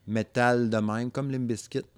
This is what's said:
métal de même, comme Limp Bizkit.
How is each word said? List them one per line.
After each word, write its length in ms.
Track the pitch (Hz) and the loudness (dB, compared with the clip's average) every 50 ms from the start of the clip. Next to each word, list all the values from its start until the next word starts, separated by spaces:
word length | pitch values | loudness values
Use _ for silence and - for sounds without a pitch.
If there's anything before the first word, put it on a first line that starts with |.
| _ | _
métal 640 | - 107 113 107 - - 127 120 123 123 120 120 113 | -4 -2 -2 -2 -2 0 2 4 4 4 4 4 2
de 80 | 110 110 | 2 0
même, 320 | 107 104 104 113 120 123 | 0 0 0 -2 -4 -4
comme 220 | - - 139 139 | -4 -4 -4 -4
Limp 160 | 135 131 127 117 | -2 -2 -2 -2
Bizkit. 340 | 117 104 - - - 135 - - _ | -4 -4 -6 -8 -8 -8 -8 -8 _